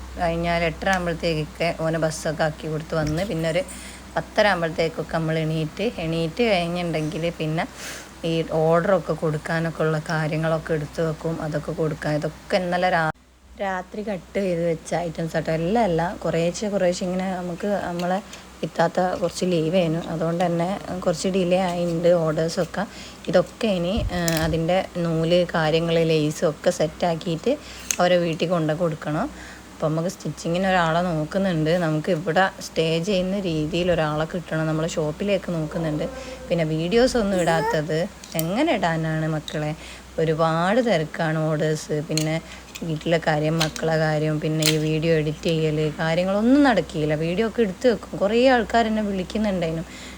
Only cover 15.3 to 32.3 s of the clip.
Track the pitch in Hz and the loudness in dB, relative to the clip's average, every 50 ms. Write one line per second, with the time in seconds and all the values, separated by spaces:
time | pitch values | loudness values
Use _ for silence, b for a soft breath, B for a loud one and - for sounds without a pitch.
15.3 | - 165 151 - 160 160 165 170 214 240 226 190 165 160 165 180 214 - - 170 | -2 -2 -2 0 0 0 0 2 2 2 4 4 2 2 0 0 -2 -2 -2 0
16.3 | 160 165 165 175 175 - 220 208 202 196 185 175 180 - 202 180 185 185 185 190 | 0 2 2 0 0 -2 -2 -2 0 2 2 2 2 0 -2 -2 -2 -2 -2 -2
17.3 | 185 180 180 175 170 175 - 208 202 185 - 180 175 170 180 175 185 202 208 B | -2 -4 -4 -6 -6 -4 -2 -2 0 0 -2 -2 -4 -2 -2 0 0 -2 -2 B
18.3 | B B B B - - - 160 - - 165 165 - 185 185 180 180 - 175 170 | B B B B -10 -8 -8 -4 0 2 2 2 2 2 0 0 0 0 -2 -2
19.3 | - - 185 185 175 160 156 156 175 190 170 - - 165 - - 170 156 160 165 | -2 -2 0 2 2 2 2 2 2 2 2 2 2 0 -2 -4 -4 -2 0 0
20.3 | 170 170 185 170 170 170 170 180 202 - - - 185 180 185 190 170 165 - 196 | 2 2 2 2 2 2 0 0 -2 -4 -6 -6 -6 -2 0 0 0 0 0 0
21.3 | 185 196 180 175 185 185 190 175 175 175 175 175 165 165 170 170 180 170 160 160 | 2 2 4 4 4 4 2 2 0 0 0 0 0 2 4 4 6 6 4 2
22.3 | 151 156 160 170 - 196 165 - - 180 202 B B B B B B B B - | 2 2 0 0 0 -2 -2 -2 -2 -4 -4 B B B B B B B B 4
23.3 | 170 185 175 - - - - 220 190 175 170 175 202 - - - 180 180 170 170 | 4 4 4 4 -2 -4 -2 0 0 0 0 0 0 0 -2 -2 -2 0 0 0
24.3 | 170 160 160 160 160 160 165 165 180 190 180 - - 180 170 165 165 160 165 165 | 2 2 2 2 2 0 2 2 2 2 0 0 -4 -2 0 0 2 2 2 4
25.3 | 175 180 175 170 - 170 160 156 160 165 165 165 165 165 165 160 160 156 151 151 | 4 4 4 2 2 0 2 4 2 2 2 2 2 2 4 4 4 4 2 2
26.3 | 151 - 190 160 147 - - 180 175 - 156 160 - - 190 175 165 160 - 180 | 0 0 0 0 0 2 0 0 2 2 0 -2 0 0 0 0 0 0 -2 -2
27.3 | 165 160 - 226 285 294 B B B B B B B - 180 180 180 175 170 165 | -4 -2 0 0 -2 -2 B B B B B B B 2 4 4 4 4 4 0
28.3 | - 175 170 165 185 170 156 156 156 156 180 165 156 151 - 156 151 165 240 302 | 0 -2 0 0 0 0 2 0 0 0 0 -2 -2 -2 -4 -4 -2 -2 -4 -4
29.3 | B B B B B B B - - - 175 151 156 165 165 180 - - - 156 | B B B B B B B -20 -8 -4 -2 -2 0 0 -2 -4 -6 -6 -8 -8
30.3 | 147 - - 165 165 180 190 190 190 180 170 160 160 170 180 185 165 - 202 202 | -8 -6 -4 -2 0 0 2 2 4 4 4 4 2 2 0 0 0 0 -2 0
31.3 | - 190 196 190 170 156 156 156 170 185 170 156 156 156 151 196 180 156 151 165 | 0 0 0 2 2 2 2 2 2 2 2 2 0 0 0 0 0 0 0 0